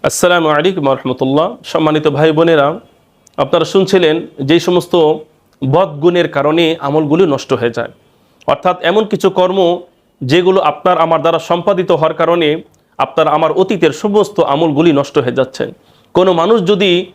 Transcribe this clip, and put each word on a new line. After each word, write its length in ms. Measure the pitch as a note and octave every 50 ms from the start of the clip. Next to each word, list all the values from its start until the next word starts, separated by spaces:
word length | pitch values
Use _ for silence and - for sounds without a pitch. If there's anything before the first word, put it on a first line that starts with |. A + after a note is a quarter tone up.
| - D#3
আসসালামু 420 | - - - F3+ F3 F3 E3 D#3
আলাইকুম 360 | D3+ D3 D#3 F#3+ F#3+ F3+ D3 C3+
ওয়া 80 | C3+
রাহমাতুল্লাহ। 600 | B2+ - C3 B2+ - C#3 C3 C3+ D3 D#3+ F#3+ A#3+ - -
সম্মানিত 440 | - - E3 D#3+ D#3 D3+ D#3 D3+ D#3
ভাই 240 | C#3+ C#3 D#3 D#3+
বোনেরা, 480 | D#3 D3+ E3 E3+ E3 D3+ C#3 C#3+ D#3+ G#3+ - _ _ _ _ _ _ _ _ _ _ -
আপনারা 280 | C#3+ C3+ F3+ E3+ D#3+
শুনছিলেন 640 | D#3 - G3 F#3+ F#3+ - F#3 F3 D#3 D#3 E3 - - - -
যেই 180 | C#3 C3+ D#3+ E3+
সমস্ত 360 | E3 - F3+ F3 E3+ - - F3 D#3+ D3+ D#3+ D#3 D#3 _ _ _ _ _ _ _ -
বদগুণের 640 | C3 C3 E3+ F#3+ F3+ D3+ C#3+ C#3+ F3 F3 F3+ E3 D3+
কারণে 480 | - C#3+ C#3 D3 D#3 E3+ E3+ D#3+ D#3+ E3
আমলগুলি 460 | C3+ C#3 C#3+ D#3 D#3+ C#3+ D3 E3+ F#3+
নষ্ট 280 | D#3+ C#3+ B2+ - - C3
হয়ে 160 | A#2 A2+ A#2+
যায়, 180 | A#2 A#2+ A#2 - - _ _ _ _ _ _ _ _ _ _ -
অর্থাৎ 340 | C#3 - - F#3 F3+ F3+
এমন 240 | - E3 F#3 G#3+ A3
কিছু 240 | G#3 G#3+ F#3 - G3
কর্ম 500 | F#3 F#3 F3+ F#3 F#3 G3 F#3 E3+ F3 F3 - _ _ _ _ _ _ _ -
যেগুলো 380 | B2 C#3 F3+ F3+ F3+ F#3+ F#3+
আপনার 360 | E3+ D#3 D3 - - F#3+ F3+ D#3+
আমার 240 | E3 E3 E3 D#3
দ্বারা 180 | C#3+ E3 E3 D#3+
সম্পাদিত 520 | - - E3+ F3+ E3+ - G3+ F3+ F#3 -
হওয়ার 220 | F3 D3 D#3 D#3+ -
কারণে 480 | - E3+ D#3+ E3+ F3 E3 D3 D3 D#3+ - _ _ _ _ _ _ -
আপনার 300 | C#3 - - - D#3 D3
আমার 240 | D3 D#3 E3 D#3
অতীতের 400 | D3 - F#3 F#3 A3 F3+ F3 D#3
সমস্ত 480 | C3+ - - G#3+ G3+ G#3+ G3+ G#3 G#3 -
আমলগুলি 520 | E3 - C#3 D3 E3 E3 D3 C3+ D#3+ E3+
নষ্ট 260 | D3+ C#3 C#3 - - D3+
হয়ে 140 | B2+ B2
যাচ্ছে। 400 | B2 B2+ C3 B2+ - - - - - _ _ _ _ _ _ _ _
কোনো 200 | F3 F#3 F#3 F3+
মানুষ 280 | E3 E3 F#3+ A3+ A#3
যদি 500 | F#3 E3 G#3 F#3 G#3 F#3+ F3 F3 F#3 - -